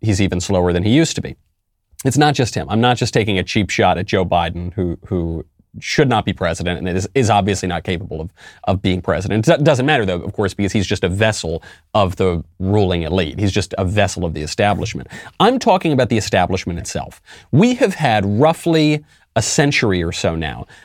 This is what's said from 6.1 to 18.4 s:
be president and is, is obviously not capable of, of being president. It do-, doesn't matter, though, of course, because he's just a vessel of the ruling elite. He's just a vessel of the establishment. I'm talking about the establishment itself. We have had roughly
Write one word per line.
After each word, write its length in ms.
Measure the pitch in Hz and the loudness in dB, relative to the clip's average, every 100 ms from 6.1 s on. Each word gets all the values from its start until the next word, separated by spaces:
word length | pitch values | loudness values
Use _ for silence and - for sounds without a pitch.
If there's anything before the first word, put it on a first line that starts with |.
| 110 | 2
be 80 | 104 | 0
president 460 | 92 87 82 87 85 | -2 -2 -2 -4 -4
and 100 | 92 | -4
is, 180 | 92 98 | -4 -2
is 140 | 139 113 | 0 2
obviously 400 | 104 98 95 92 | 4 2 0 -2
not 160 | 87 | -6
capable 380 | 95 87 - 78 | -4 -6 -6 -10
of, 100 | 82 _ - - | -10 _ -20 -10
of 160 | - 95 | -2 0
being 220 | 95 92 | 0 -2
president. 440 | - 82 98 104 113 | 0 -2 0 0 2
It 120 | 151 | 4
do-, 40 | |
doesn't 220 | 151 127 | 4 2
matter, 220 | 135 147 98 | 2 0 0
though, 160 | 87 | -2
of 100 | 82 | -6
course, 220 | - 98 | -4 -4
because 180 | - 101 | 0 -2
he's 140 | 110 92 | 0 0
just 180 | 104 | 0
a 40 | 90 | -2
vessel 520 | 98 110 104 82 82 - - _ | 2 0 0 -4 -6 -10 -20 _
of 240 | 107 95 92 | 0 0 2
the 260 | 92 85 - - | 0 0 -6 -6
ruling 440 | 95 104 95 87 | 0 2 2 0
elite. 360 | 78 92 80 65 | 0 0 -2 0
He's 140 | 101 | 0
just 220 | 101 - - | 0 -4 -2
a 80 | |
vessel 400 | 95 104 98 - | -2 2 0 0
of 80 | 87 | -4
the 80 | 78 | -4
establishment. 680 | 76 - 104 87 110 - - - - - | -6 0 0 0 -4 -8 -12 -18 -16 2
I'm 200 | 196 262 | 2 2
talking 340 | 240 196 165 | 2 2 2
about 160 | 135 120 | 2 2
the 80 | 113 | 0
establishment 600 | - 98 87 90 - 85 | 0 0 0 -2 -4 -8
itself. 420 | - - 65 - _ - - | -8 -8 -10 -16 _ -20 0
We 220 | 127 233 | 4 4
have 180 | 247 233 - | 4 0 0
had 280 | 143 107 | 2 2
roughly 800 | 101 104 | 2 2